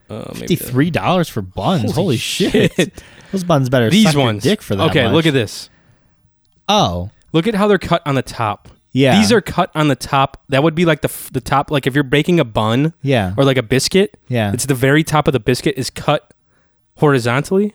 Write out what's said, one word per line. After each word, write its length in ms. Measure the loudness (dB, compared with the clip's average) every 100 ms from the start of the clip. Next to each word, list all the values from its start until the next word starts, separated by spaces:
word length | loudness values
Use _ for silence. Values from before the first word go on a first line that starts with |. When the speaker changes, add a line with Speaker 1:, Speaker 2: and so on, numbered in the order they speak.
| -16
Speaker 1:
Uh, 140 | -14 -14
maybe 120 | -12 -4
the 80 | -4
Speaker 2:
Fifty-three 340 | -2 0 0
dollars 400 | 0 0 0 -2
for 100 | -6
buns. 420 | -8 -4 -2 0 0
Speaker 1:
Holy 0 |
Speaker 2:
Holy 220 | -2 0 -2
shit. 560 | -2 -2 0 2 0
Speaker 1:
shit. 280 | 0 -4 -4 -20 -20 -10
Speaker 2:
Those 140 | -8
buns 260 | 0 0 2
better 180 | 2 4
Speaker 1:
These 160 | 4 4
Speaker 2:
suck 80 |
your 100 | 4
Speaker 1:
ones. 180 | 0 0
Speaker 2:
dick 180 | -2 -2
for 160 | -4 -2
that 140 | 0
Speaker 1:
Okay, 140 | 2
Speaker 2:
much. 80 | 2
Speaker 1:
look 100 | 2 2
at 60 |
this. 380 | 0 -2 -8 -18 _ _ _ _ _ _ _ _ _ -2
Speaker 2:
Oh. 420 | 2 2 -2 -8 _ -4
Speaker 1:
Look 140 | 0 0
at 80 |
how 120 | 0 2
they're 120 | 2
cut 240 | 0 -2 0
on 80 |
the 80 | -2
top. 460 | -2 -6 -4 -4 -12 -20 _
Speaker 2:
Yeah. 280 | 2 4 4
Speaker 1:
These 140 | 4
are 80 | 2
cut 300 | 0 -4 -2
on 140 | 0 0
the 80 | 0
top. 460 | -2 -2 -2 -4 -4
That 120 | 0
would 120 | 0
be, 100 | 2
like, 160 | 0 0
the 80 | -2
f-, 240 | -6 -10
the 80 | -10
top. 300 | -2 -2 0
Like, 160 | -2 -2
if 80 |
you're 100 | -2
baking 340 | 0 0 2 0
a 40 |
bun 480 | 0 -2 0 0 -2 -4
Speaker 2:
Yeah. 320 | -2 0 0 0
Speaker 1:
or, 60 |
like, 120 | 0 0
a 60 |
biscuit, 560 | 0 -2 0 0 0 _ -6
Speaker 2:
Yeah. 240 | -2 -2
Speaker 1:
it's 140 | -4 -4
the 80 |
very 280 | 0 2 2
top 240 | 2 0 0
of 60 |
the 80 | 0
biscuit 380 | -2 -2 -2 -4
is 100 | -8
cut 460 | -6 -2 -4 _ _ _ _ _ _ _ 0
horizontally, 800 | 2 2 0 -2 -2 -2 -2